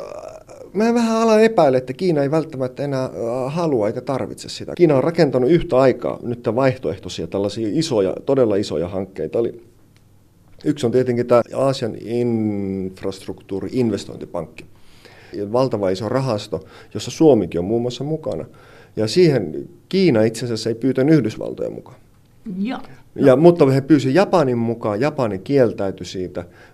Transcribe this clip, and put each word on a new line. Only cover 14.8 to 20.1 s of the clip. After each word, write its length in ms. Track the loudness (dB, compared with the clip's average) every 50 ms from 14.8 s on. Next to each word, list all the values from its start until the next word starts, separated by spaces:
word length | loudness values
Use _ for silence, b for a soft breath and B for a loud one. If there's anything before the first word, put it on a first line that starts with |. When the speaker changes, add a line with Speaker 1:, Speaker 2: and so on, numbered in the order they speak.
| B B B B B B B B B B B
Speaker 1:
Ja 200 | -10 -8 -2 0
valtava 380 | 0 0 2 0 -2 0 -2
iso 180 | -2 -2 -4 -2
rahasto, 560 | -2 -2 0 0 -2 -4 -4 -6 -8 -8 -8 B B B B B -12
jossa 160 | -10 -10 -8
Suomikin 480 | -2 4 6 6 6 6 4 -2 -4 -4
on 60 | -2
muun 180 | -2 -2 -2 -2
muassa 220 | -4 -6 -8 -8
mukana. 400 | -6 -6 -6 -6 -8 -8 -8 -10 -12 B B B B B B B B B
Ja 100 | -4 -4
siihen 640 | 0 4 4 4 6 4 2 -2 -4 -8 -10 -12 -12 -16 -20 _ -4
Kiina 340 | 0 2 4 4